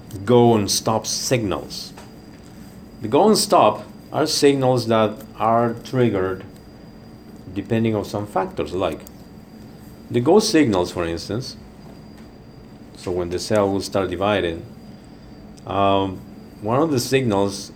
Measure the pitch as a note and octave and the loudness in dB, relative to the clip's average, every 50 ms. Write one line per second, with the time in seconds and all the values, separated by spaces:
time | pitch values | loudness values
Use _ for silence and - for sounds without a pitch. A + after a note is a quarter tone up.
0 | - - - F#2+ G2 G#2+ B2 A#2+ A#2+ A#2+ A#2 G#2+ G2+ - - - - A#2 A2 G#2+ | -16 -14 -14 -6 0 4 6 6 6 6 6 4 2 0 -2 -2 0 0 -2 -2
1 | - - - - - - C3+ A#2+ A2 F#2+ E2 C#2+ B1+ - - - - - - - | -2 -4 -6 -6 -4 -2 -2 -2 0 -2 -4 -4 -6 -10 -14 -14 -14 -16 -18 -20
2 | - - - - - - - - - - - - - - - - - - - - | -20 -20 -20 -20 -20 -20 -20 -20 -20 -20 -20 -20 -20 -20 -20 -20 -20 -20 -14 -10
3 | - G#2+ A#2+ D3 F#3+ A3 G#3+ - - - F3+ E3 B2 G#2+ - - - - - - | -4 2 4 4 6 6 4 4 4 4 6 6 6 6 4 0 -6 -16 -18 -20
4 | - - - C3 C#3+ D#3+ - - D3 C#3+ C#3 C3+ C3 B2+ B2+ A#2+ A2 A2+ A#2 A2 | -14 -6 -4 -2 -2 -2 0 4 4 4 4 4 4 2 2 2 2 2 2 2
5 | A2 G#2 G#2+ - - - - - G#2+ A2+ A2+ A#2 A#2+ A#2 A2+ A#2 - - - B2+ | 2 2 -2 -6 -16 -14 -6 -2 0 2 2 2 2 0 -2 -6 -8 -4 0 2
6 | B2 A2+ G2+ F#2+ F#2 F#2+ F#2 F#2 G2 - - - - - - - - - - - | 2 2 2 0 -2 -4 -4 -8 -12 -16 -20 -20 -20 -20 -20 -20 -20 -20 -20 -20
7 | - - - - - - - - - - F#2 G2 F#2+ - A2+ A2+ A2+ A2+ A2 G#2 | -20 -20 -20 -20 -20 -20 -20 -20 -16 -12 -10 -8 -4 -2 0 0 2 0 0 -2
8 | F#2+ - - G#2 G#2 - - F3+ F#3 F#3 - - D#2+ D2+ E2 F#2 F#2+ E2 - - | -2 -4 -6 -6 -6 -4 -4 -4 -4 -4 -4 -6 -6 -4 -4 -2 -2 -2 -4 -6
9 | - - - - - - - - - - - - - - - - - - - - | -12 -18 -20 -20 -20 -20 -20 -20 -20 -20 -20 -20 -20 -20 -20 -20 -20 -20 -20 -18
10 | - - A2 B2 A#2+ D3 F3+ G#3+ G#3+ - - D#3 D3 A#2+ G2 F2+ F2+ F2+ - F#2 | -8 -4 -2 0 4 6 6 6 6 4 4 4 4 4 2 0 0 -2 -2 -4
11 | E2+ E2+ E2+ E2+ - - G2 B2 B2 - - - - - - - - - - - | -4 -4 -6 -6 -6 -6 -6 -6 -6 -10 -14 -16 -18 -20 -20 -20 -20 -20 -20 -20
12 | - - - - - - - - - - - - - - - - - - - - | -20 -20 -20 -20 -20 -20 -20 -20 -20 -20 -20 -20 -20 -20 -20 -20 -20 -20 -18 -12
13 | - G2 F2 F2+ F2 E2+ F2+ F2 - - A2+ G#2+ G2+ G2 G2 G2 F#2 - - G2 | -8 -6 -4 -4 -4 -4 -4 -6 -4 0 0 2 2 2 0 -2 -4 -4 -2 -2
14 | F#2+ F2 F2+ E2+ G2 G#2 G#2 F#2+ F2 E2+ E2 E2 - - - - - - - - | -2 -2 -4 -2 0 0 0 0 0 -2 -4 -6 -10 -16 -18 -20 -20 -20 -20 -20
15 | - - - - - - - - - - - - - - F#2+ G2 G2 G2 G2 G2 | -20 -20 -20 -20 -20 -20 -20 -20 -20 -20 -20 -16 -10 -4 0 2 2 4 4 2
16 | G2 G2 F#2+ F#2+ - - - - - - - - G#2 G#2 A#2 C3+ D#3+ E3 C#3+ A#2+ | 0 -2 -6 -10 -14 -18 -20 -20 -20 -20 -14 -8 -4 -2 0 2 2 2 0 -2
17 | - - C3 C3+ C3 A#2 G2+ G2 G2+ G2+ G2 - - - - | 0 0 0 0 2 2 2 2 0 0 -2 -6 -12 -14 -14